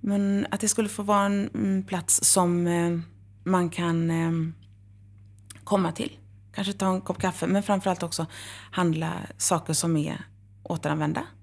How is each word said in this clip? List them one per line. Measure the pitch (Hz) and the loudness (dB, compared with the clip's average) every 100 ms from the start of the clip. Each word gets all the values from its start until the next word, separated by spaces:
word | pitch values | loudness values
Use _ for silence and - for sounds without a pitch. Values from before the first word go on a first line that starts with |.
Men | 208 202 196 202 202 | 0 0 2 2 0
att | 202 | -2
det | 214 | -2
skulle | - 214 | 0 -2
få | - | -4
vara | 202 208 202 | 2 2 4
en, | 202 202 | 0 -2
mm, | 220 208 190 | -2 0 0
plats | 190 180 160 - | 0 -6 0 2
som, | - - 180 175 170 | 4 4 4 2 2
eh, | 175 170 170 165 - - - | 2 2 0 -4 -16 -20 -12
man | - 185 175 | 0 2 2
kan, | 170 170 165 165 | 0 0 2 2
ehm, | 165 165 165 160 160 - - - - - - - - - - | 0 0 0 -2 -6 -18 -20 -20 -20 -20 -20 -20 -20 -20 -20
komma | - 202 175 | -2 0 0
till. | 165 - - - - - | -2 -8 -8 -20 -20 -16
Kanske | - 202 | -6 -6
ta | 196 190 | 0 0
en | 185 | 0
kopp | - 175 | -2 -2
kaffe, | 190 175 165 | -2 0 0
men | 196 | 0
framförallt | 202 196 196 180 | 2 0 2 -2
också | 170 - 160 - - - - | -2 -4 -6 -6 -16 -16 -10
handla | - 175 160 160 175 - - | 0 2 2 -2 -6 -10 -4
saker | - 175 - | 0 0 0
som | 160 170 165 | 0 2 2
är | 151 - - - - - | 0 -4 -10 -18 -20 -20
återanvända. | - - 147 151 151 156 - - | -8 -4 -2 0 0 -2 -6 -12